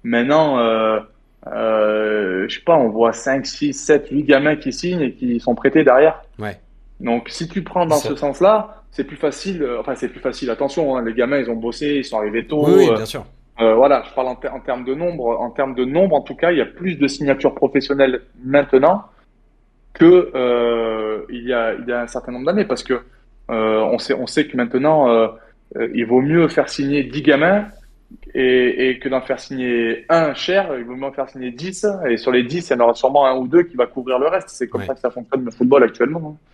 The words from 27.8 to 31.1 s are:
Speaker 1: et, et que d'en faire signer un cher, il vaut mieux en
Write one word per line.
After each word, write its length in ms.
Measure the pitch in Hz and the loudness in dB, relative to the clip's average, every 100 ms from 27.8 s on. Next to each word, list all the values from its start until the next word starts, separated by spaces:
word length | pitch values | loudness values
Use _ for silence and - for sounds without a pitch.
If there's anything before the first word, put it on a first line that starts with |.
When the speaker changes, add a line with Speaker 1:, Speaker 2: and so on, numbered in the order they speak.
| - _ _ - - | -20 _ _ -20 -10
Speaker 1:
et, 560 | 127 127 127 123 - 131 | -2 2 4 2 0 -2
et 80 | 127 | -2
que 80 | 139 | -4
d'en 140 | 131 | -4
faire 180 | 131 127 | -4 -8
signer 640 | - 135 123 120 113 113 - | -8 -8 -2 -2 -2 -4 0
un 260 | 165 156 | 0 0
cher, 360 | 127 - 190 185 127 | -4 -2 -2 -2 -6
il 60 | |
vaut 100 | 117 | -8
mieux 120 | 127 | -10
en 60 | 139 | -10